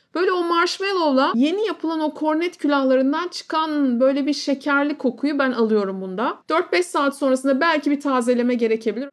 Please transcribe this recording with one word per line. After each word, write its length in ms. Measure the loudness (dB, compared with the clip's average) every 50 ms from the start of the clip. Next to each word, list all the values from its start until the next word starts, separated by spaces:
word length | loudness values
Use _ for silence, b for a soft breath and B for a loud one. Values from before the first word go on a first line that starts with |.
| _ _ _
Böyle 160 | -2 0 0
o 120 | 0 0 0
marshmallow'la 880 | 0 2 2 2 0 0 -4 -4 -2 0 2 2 2 4 4 2 2 2
yeni 320 | 2 2 2 2 0 -2 -2
yapılan 320 | -4 -4 -4 -4 -2 -2
o 140 | -2 -2 -4
kornet 440 | -2 -2 0 0 0 -2 -4 -6 -4
külahlarından 680 | -2 0 2 2 2 4 4 4 4 2 0 -2 -4 -6
çıkan 720 | -8 -12 -10 -4 -2 -2 -2 0 0 0 0 0 2 2
böyle 260 | 2 2 2 2 0
bir 80 | -2 -2
şekerli 640 | -4 -2 -4 -4 -2 0 0 0 2 2 0 -2 -2
kokuyu 420 | -2 -4 -2 0 -4 -2 0 0
ben 120 | 0 0
alıyorum 500 | 2 0 2 2 2 0 0 -2 -4 -6
bunda. 360 | -8 -8 -6 -4 -4 -4 -4 -6 _ -2
Dört 220 | 0 0 0 0
beş 140 | 0 -2 -2
saat 320 | 0 -2 0 0 0 -2 0
sonrasında 440 | 0 0 0 2 2 0 0 2
belki 300 | 2 2 0 0 0 0
bir 100 | -2 0
tazeleme 520 | 0 0 0 0 2 2 0 2 2 0 0
gerekebilir. 560 | 0 0 0 0 0 -2 -4 -4 -4 -8 -10